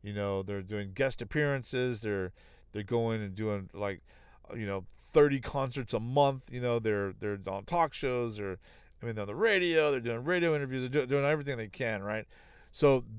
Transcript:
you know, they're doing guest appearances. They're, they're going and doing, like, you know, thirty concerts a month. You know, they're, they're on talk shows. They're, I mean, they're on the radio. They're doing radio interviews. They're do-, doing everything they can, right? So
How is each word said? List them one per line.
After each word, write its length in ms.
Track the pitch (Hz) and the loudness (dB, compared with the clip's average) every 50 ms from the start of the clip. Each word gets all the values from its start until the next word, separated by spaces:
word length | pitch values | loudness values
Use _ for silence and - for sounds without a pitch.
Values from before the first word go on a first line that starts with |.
you 120 | - 104 101 | -12 -8 -4
know, 300 | 104 101 101 98 98 98 | -4 -2 -2 -2 -2 -2
they're 180 | 95 101 98 | -4 -4 -6
doing 300 | 95 92 107 104 101 98 95 | -6 -6 -6 -6 -6 -4 -2
guest 280 | 98 135 135 - - | -2 -2 -2 -2 -4
appearances. 800 | - - - 151 151 143 139 135 120 - - 127 127 127 120 104 | -8 -4 -2 0 0 0 0 -2 -4 -4 -2 0 0 0 -2 -2
They're, 300 | 117 107 101 98 92 90 - - - - - - - - | -4 -2 -2 -2 -2 -4 -6 -12 -20 -20 -20 -20 -18 -12
they're 120 | - 107 104 | -8 -8 -4
going 380 | 98 123 117 117 113 113 110 | -2 0 0 0 0 0 -2
and 140 | 104 98 92 | -4 -6 -6
doing, 340 | 104 110 107 104 101 95 - - | -4 -2 -2 -2 -4 -4 -8 -8
like, 280 | 92 101 101 98 - - - - - - - - - - - - | -4 -4 -4 -4 -6 -10 -20 -20 -20 -20 -20 -20 -20 -16 -12 -8
you 120 | 117 110 | -6 -4
know, 200 | 101 98 98 90 - - - - - - | -4 -4 -6 -6 -10 -16 -20 -6 2 6
thirty 260 | 156 147 147 139 135 | 8 8 8 6 2
concerts 540 | 120 - - 139 135 131 123 143 123 - - | -2 -2 -2 -2 -2 -2 -4 -6 -6 -2 -2
a 60 | 107 | -2
month. 520 | 110 120 131 143 143 139 135 127 - - | -2 2 4 4 4 4 4 -2 -6 -10
You 80 | 123 123 | -8 -4
know, 200 | 123 123 120 117 | 0 0 0 2
they're, 340 | 110 110 104 101 101 98 92 - | 2 2 2 2 0 -2 -4 -4
they're 220 | 101 104 104 98 92 95 | -4 -4 -4 -4 -6 -6
on 160 | 95 98 101 | -8 -8 -6
talk 300 | - 175 175 165 151 - | -2 0 2 2 2 0
shows. 440 | - - 131 127 123 120 117 104 107 | -2 -2 -2 0 0 -2 -2 -4 -6
They're, 200 | 101 98 92 90 - - - - - - - - | -6 -6 -6 -8 -10 -18 -20 -20 -20 -20 -18 -12
I 40 | - | -10
mean, 100 | 117 110 | -8 -6
they're 80 | 107 101 | -6 -6
on 40 | 101 | -6
the 80 | 104 | -2
radio. 540 | 143 214 226 208 190 180 175 165 160 151 147 | 2 2 4 4 4 4 4 4 6 6 4
They're 100 | 139 131 | 4 2
doing 240 | 113 117 117 113 127 | 0 -2 -4 -2 0
radio 320 | 151 180 180 170 165 156 | 0 2 2 4 4 2
interviews. 260 | 147 139 131 131 131 | 2 0 -2 -4 -4
They're 240 | 127 127 131 147 131 | -2 0 0 0 2
do-, 20 | 123 | 2
doing 180 | 139 143 139 | 2 2 2
everything 320 | 143 156 151 143 143 135 117 | 2 2 0 -2 -4 -6 -6
they 100 | 110 101 | -6 -8
can, 360 | - - 131 113 110 101 98 | -6 -4 -4 -2 -2 -4 -4
right? 220 | 104 104 110 107 - - - - - - - - - | -4 -4 -4 -6 -8 -16 -20 -20 -20 -20 -20 -20 -14
So 320 | - - 156 143 135 131 117 107 110 | 0 4 6 6 6 6 2 -2 -4